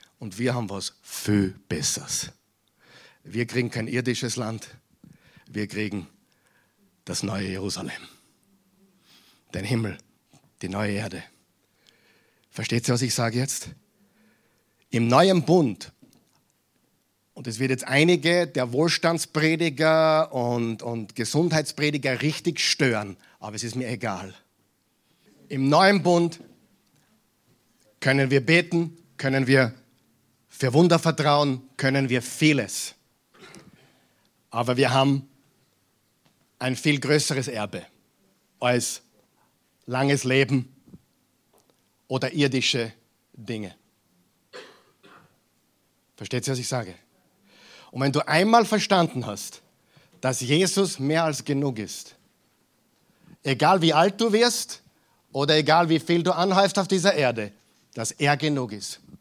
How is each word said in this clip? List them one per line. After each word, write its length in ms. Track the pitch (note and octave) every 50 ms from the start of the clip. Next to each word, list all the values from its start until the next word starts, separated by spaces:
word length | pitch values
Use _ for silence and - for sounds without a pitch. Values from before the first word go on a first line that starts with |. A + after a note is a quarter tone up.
| - _ _ _
Und 180 | B2+ G#2+ F2+ G#2
wir 160 | B2 B2 B2+
haben 160 | B2 A2 F2+
was 240 | G2 G2 - - - _
viel 540 | _ - - - - - G#2 G#2 F#2+ F#2 - - - _
Besseres. 600 | F2 D#2+ - - - - - - - - - - - _ _ _ _ _ _ _ _ _ _ _ - - - - _ _ _
Wir 240 | - F#2+ A2+ A#2+ A2+
kriegen 240 | - B2+ A#2+ A#2
kein 160 | - A#2 A2 A2
irdisches 480 | - B2 B2 B2+ A#2+ - - A#2+ -
Land. 320 | C3+ A#2 A2 A2+ G#2+ - - - - _ _ _ _ - - - _ _ _ _ - _ _
Wir 200 | - G#2 G#2 G2+
kriegen 400 | - G2+ G#2+ G#2 G2+ G2 E2+ - _ _ _ _ _ _ _ _ _ _ _ _ _ _ _ _ _ _ _
das 180 | - - - -
neue 240 | G2 F#2+ G2 G2 F#2+
Jerusalem. 440 | F#2+ F#2+ F#2+ G2+ F#2 - - - - - - - - _ _ _ _ _ _ _ _ _ _ _ _ _ _ _ _ _ _ _ _ _ _ _ _ _ _ _ -
Den 100 | F#2+ G2
Himmel, 320 | G#2 B2 A2+ A2 G2+ F#2+ - _ _ _ _ _ _ _ _ _ _ _ _
die 80 | - F2+
neue 220 | F#2 G2+ G#2+ G#2
Erde. 320 | G2+ G2 G#2+ G#2 F#2 E2 - - _ _ _ _ _ _ _ _ _ _ _ _ _ _ _ _ _ _ _ _ _ _ _ _
Versteht 360 | _ - A2+ - A#2 A#2+ - -
ihr, 60 | B2
was 80 | A2+
ich 140 | C3 A#2 -
sage 240 | - A#2+ A2+ A2 B2
jetzt? 300 | C3 C3+ - - - - - - _ _ _ _ _ _ _ _ _ _ _ _ _ _ _ _ _ _ _ _ _ _
Im 160 | - A2+ A#2 A#2
neuen 360 | B2 C#3 F3 F#3+ F#3+ F3 C3+
Bund, 480 | - E3+ F#3 D#3 A#2+ F#2+ - - - - _ - _ _ _ _ _ _ _ _ _ _ _ _ _ _ _ _ _ _ _ _ _ _ _ _ _ _
und 140 | - C3 B2
es 100 | A2 G#2+
wird 140 | C3 B2+
jetzt 140 | C3 B2+ -
einige 600 | - C3 C#3 D3+ F3 F3 D#3+ C#3 E3 F3 F3+ E3+
der 280 | D3+ - C#3 B2+ A#2 A#2+
Wohlstandsprediger 1600 | C3+ E3 E3+ D#3 - - E3 E3+ D#3 - - - D#3 D3+ D#3+ E3 D#3+ E3+ E3 C#3 B2 D#3+ D#3 D#3+ D#3+ D#3+ D#3+ D#3 D#3 D#3+ - -
und, 500 | B2+ A#2+ A#2+ A#2+ A#2+ A#2 A2+ A2+ G#2+ -
und 320 | A#2 A#2 A#2 G#2+ - -
Gesundheitsprediger 1080 | - A2+ - - D3 F3 F3 D#3 D#3 D3 - - - D3+ D3 D3 D3 C#3+ C3+ B2+ A#2+
richtig 380 | C3 D3+ D3+ - - F3 D3+ -
stören, 580 | - - - - D3 B2+ A2+ G#2+ G#2+ G2 F#2 - _ _ _ _
aber 160 | - G#2+ G#2
es 80 | G#2 B2
ist 120 | A#2 A2
mir 120 | B2+ B2+ A2
egal. 480 | A#2+ G2+ A#2+ A2 G2 F#2 G2 F#2+ F#2+ - _ _ _ _ _ _ _ _ _ _ _ _ _ _ _ _ _ _ _ _ - -
Im 200 | C#3+ C3 C3+ C#3
neuen 360 | D3 E3 F#3+ G3 G#3 F#3+ C#3+
Bund 380 | F3 F3 E3+ E3+ E3+ E3 - - - - _ _ _ _ _ _ _ _ _ _ _ _ _ _ _ _ _ _ _ _ _ _ _ _ _ _ _ _ _
können 300 | - C3+ C3+ C#3 C#3 B2+
wir 160 | C#3 C#3 A#2+
beten, 500 | C3+ D#3+ F3 E3+ E3+ E3+ E3+ E3+ D#3+ - - _ _ _ -
können 300 | - C3+ C3+ C3+ C3 B2+
wir 260 | C3+ C3+ B2+ A#2 B2 - _ _ _ _ _ _ _ _ _ _ _ _ _ _
für 240 | - - C3+ B2+ A#2
Wunder 260 | D3+ F3 F3 E3+ E3
vertrauen, 680 | - E3 D#3 - D3 D3+ D3 D3 D3 C#3+ C3 B2 - - _ -
können 320 | C#3 C3+ C3+ C#3 C3+ B2
wir 120 | B2 B2
vieles. 720 | A#2+ - - - D#3 D3+ D3 C3+ G#2+ F#2 - - - - - _ _ _ _ _ _ _ _ _ - - - - - - - _ _ _ _ _ _ _ _ _ _ _ _ _ _ _
Aber 240 | - A2+ A#2+ A#2+ B2 B2
wir 140 | C3+ A#2+
haben 360 | B2 C3+ C3+ C#3 C#3 C#3 C3+ - _ _ _ _ _ _ _ _ _ _ _ _ _ _ _ _ _ _ _ _ _ _ _ _ _ _
ein 160 | B2+ C3 B2+
viel 240 | A#2 - D3+ D3 C#3
größeres 480 | - B2+ D3+ D3+ C#3+ - C#3+ C3+ B2 C#3
Erbe 360 | A#2+ G#2+ G#2 G2 F#2+ F2+ F2 - _ _ _ _ _ _ _ _ _ _ _ _ _ _
als 420 | B2 B2 B2 B2 A#2+ - - - - _ _ _ _ _ _ _ _ _ _ _ _ _ _ _ _
langes 400 | - B2 B2+ C3+ C#3 C#3+ C3+ -
Leben 500 | B2+ B2+ C3+ C#3 A2 C#3 C3 B2 - - _ _ - - - _ _ _ _ _ _ _ _ _ _ _ _ _ _ _ _ _ _ _ _ _ _
oder 260 | C3 B2+ C3+ C3 -
irdische 600 | D#3 C#3+ C#3 B2 C3 A#2+ - - B2 A#2 A2 - _ _ _ _ _ _ _ _
Dinge. 400 | - A2 G2+ A#2 G#2+ G#2 F#2 - _ _ _ _ _ _ _ _ _ _ _ _ _ _ _ - - - - - _ _ _ _ _ _ - - - _ _ _ _ _ _ _ _ _ _ _ _ _ _ _ _ _ _ _ -
Versteht 280 | G#2+ - B2+ B2 A2
ihr, 60 | C3
was 80 | C3+ B2
ich 80 | B2 -
sage? 260 | C3+ B2 A2 F#2 F2+ - _ _ _ _ _ _ _ _ _ _ _ _ - - - - - -
Und 120 | - B2
wenn 100 | C#3 C#3
du 140 | C3 D3 - -
einmal 380 | D3 E3 F#3+ A3 A3+ A#3 A3
verstanden 600 | G#3+ A3 G#3 G#3 - G3+ F#3 E3+ - - B2+ A2+
hast, 360 | A2 G2+ G2 - - - - _ _ _ _ _ _ _ _ _ _ _ _
dass 200 | - C3 B2+ -
Jesus 580 | C3 A#2+ D3+ E3 F#3+ F3+ - G3 G3 F#3 - -
mehr 240 | C3 C#3+ D#3 D#3+ E3
als 200 | D#3+ D3 - -
genug 360 | - C#3+ C#3 D3 C#3 B2 G#2+
ist, 360 | G#2 F2+ - - - - - _ _ _ _ _ _ _ _ _ _ _ _ _ _ _ _ _ _ _ _ _ _ - - _ _
egal 380 | C#3 C3+ A2 D3 D#3+ F#3+ F#3+
wie 120 | E3 D#3+ D3+
alt 280 | D3+ E3+ G3+ G3 G3+
du 100 | A3+ A#3
wirst 500 | G3+ A3 A#3 A#3+ - - - - - - _ _ _ _ _ _ _ _ _ _
oder 260 | - C3+ C#3+ C#3+ D#3 D#3
egal 320 | C#3+ D3 D#3 E3+ F3 D#3+
wie 100 | E3 D#3
viel 240 | D#3+ - E3+ E3+ D#3+
du 100 | F3+ F3
anhäufst 440 | D#3+ F3+ G3 F#3 F#3+ G3+ F#3+ - G3+
auf 100 | F#3 -
dieser 280 | G3 F#3 D#3+ G3+ F3
Erde, 360 | D3+ C#3 B2 A#2 A2+ G#2+ G2+ - _ _ _ _ _ _ _ _
dass 180 | A#2+ A2+ -
er 260 | - - D3 C#3+ D3 C3+
genug 340 | D#3 D3+ D3 C#3 B2+ G#2+
ist, 280 | G#2+ G2+ - - - - _ - C#2 -